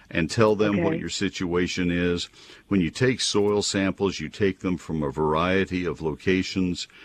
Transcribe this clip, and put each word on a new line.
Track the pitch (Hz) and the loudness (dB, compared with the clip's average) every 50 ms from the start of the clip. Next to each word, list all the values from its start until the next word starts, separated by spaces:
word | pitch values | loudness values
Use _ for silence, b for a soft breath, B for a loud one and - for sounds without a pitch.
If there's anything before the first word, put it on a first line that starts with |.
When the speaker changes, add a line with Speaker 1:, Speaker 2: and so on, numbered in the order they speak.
| B B | B B
Speaker 1:
and | - 92 85 78 | -2 -2 -2 0
tell | - 117 110 107 107 | 2 4 4 4 4
them | 98 107 104 104 87 | 2 2 0 2 0
what | 85 82 80 | 0 0 0
Speaker 2:
Okay. | 82 | -2
Speaker 1:
your | 82 85 | -4 -6
situation | - - 101 90 - - 95 85 85 90 90 85 - 92 90 87 | -4 -2 -4 -2 -2 -4 -4 0 0 0 0 0 -2 -2 0 0
is. | 87 87 90 87 87 85 - - B B B B B B B - | 0 2 2 0 0 -2 -4 -8 B B B B B B B 0
When | 101 95 | 2 2
you | 82 76 | 2 2
take | - - 127 131 120 - | 0 0 0 0 0 0
soil | - - - 104 101 104 104 104 | -2 0 2 2 2 2 2 2
samples, | 98 - - 98 98 95 92 - 101 95 87 - | 0 0 0 0 0 0 0 0 -2 -2 -2 -4
you | 80 - | -8 -8
take | - - 104 95 - - | -2 0 0 0 0 0
them | - 95 90 76 | -2 -2 -2 -2
from | - - 80 78 | -4 -6 -4 -2
a | 71 71 | -2 -2
variety | 69 78 78 76 78 80 85 92 95 98 95 - 92 90 87 | -2 0 0 2 2 2 2 2 2 2 0 0 -2 -4 -4
of | 82 71 73 | -4 -4 -4
locations, | 80 78 71 - - 95 92 92 92 - - 95 92 90 85 - - B B B | -4 -4 -4 -2 0 0 2 2 0 -2 -2 -2 0 0 -2 -4 -8 B B B